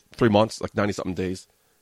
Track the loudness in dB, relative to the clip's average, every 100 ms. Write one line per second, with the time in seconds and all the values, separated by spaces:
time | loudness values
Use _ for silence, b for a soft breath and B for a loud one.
0 | _ 0 4 4 4 -2 -6 -2 -2 -4
1 | -6 -4 -6 -6 -12 _ _ _